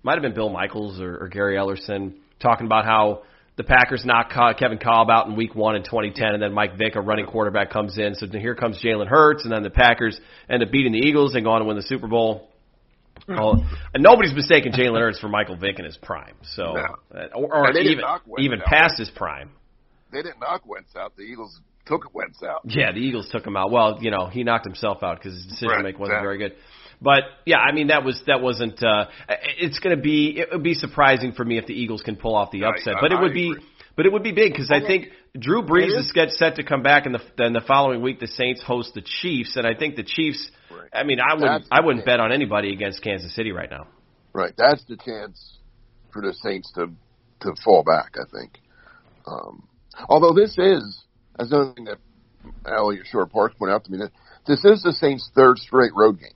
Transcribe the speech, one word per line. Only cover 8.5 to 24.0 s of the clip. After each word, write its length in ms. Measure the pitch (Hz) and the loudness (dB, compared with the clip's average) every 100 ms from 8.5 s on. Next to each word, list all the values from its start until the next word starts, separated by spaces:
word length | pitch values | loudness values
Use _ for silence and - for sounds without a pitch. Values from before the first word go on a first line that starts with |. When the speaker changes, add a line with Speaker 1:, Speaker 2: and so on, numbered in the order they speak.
| 120 | -4
Speaker 1:
comes 260 | 117 104 | -4 -2
Jalen 260 | 120 107 98 | -2 -2 2
Hurts, 360 | 143 151 147 | 6 6 4
and 80 | 117 | -4
then 120 | 110 | -4
the 60 | 101 | -2
Packers 500 | 123 120 117 113 - - - - | 4 6 6 -2 -4 -20 -20 -4
end 140 | 123 | -2
up 80 | 107 | 0
beating 200 | 131 127 | 2 2
the 60 | 110 | 2
Eagles 340 | 143 147 143 123 | 2 4 2 2
and 80 | |
go 80 | 113 | 2
on 100 | 113 | 2
to 60 | 110 | 0
win 80 | 104 | -4
the 60 | |
Super 240 | 98 131 113 | -6 -8 -2
Bowl. 400 | 113 113 107 - _ _ _ _ _ _ - - | 0 0 -2 -12 _ _ _ _ _ _ -20 -8
Speaker 2:
Hmm. 80 | 180 | -2
Speaker 1:
Oh, 160 | 107 107 - - - 131 | 2 2 2 -8 -6 6
and 80 | |
nobody's 300 | 175 240 190 | 8 10 6
mistaken 380 | 139 143 156 131 | 0 4 4 4
Jalen 260 | 113 123 113 | 0 2 2
Hurts 200 | 113 104 | 0 -2
for 80 | 107 | -4
Michael 300 | 104 101 90 | -4 -4 -4
Vick 220 | 98 95 | -6 -6
in 60 | 82 | -12
his 120 | - | -16
prime, 380 | - 82 - - | -12 -12 -12 -20
so, 300 | - - 85 82 | -18 -10 -6 -6
Speaker 2:
No. 440 | 80 - _ 90 | -8 -10 _ -16
Speaker 1:
uh, 80 | 82 117 | -12 -8
or, 200 | 151 151 | -2 2
or 100 | 135 | 4
Speaker 2:
And 80 | 156 | 4
they 40 | |
didn't 120 | 196 | 2
Speaker 1:
even, 80 | 143 | 0
Speaker 2:
knock 180 | 120 175 - | -2 -6 -8
Wentz 180 | 113 139 | -4 -2
Speaker 1:
even 160 | 110 | 0
Speaker 2:
out. 60 | 87 | 2
Speaker 1:
past 320 | 151 - - | 4 4 2
his 100 | 110 | -12
prime. 400 | - 87 69 71 _ _ _ _ _ _ | -8 -10 -10 -16 _ _ _ _ _ _
Speaker 2:
They 80 | 131 | -12
didn't 180 | 170 113 | -12 -12
knock 220 | 127 185 113 | -8 -8 -10
Wentz 280 | 92 90 90 | -18 _ -14
out. 220 | 95 - | -14 -14
The 60 | |
Eagles 360 | 107 120 107 80 _ _ - | -18 -16 -18 -20 _ _ -6
took 260 | 160 143 | -6 -6
Wentz 280 | - 95 _ | -12 -12 _
out. 180 | 85 - - | -10 -10 -6
Speaker 1:
Yeah, 260 | 127 113 | -2 -2
the 80 | 95 | -2
Eagles 280 | 131 117 95 | -6 -6 -8
took 140 | 113 101 | -10 -6
him 120 | 98 | -4
out. 140 | 95 | 0
Well, 260 | 120 110 104 | 2 2 0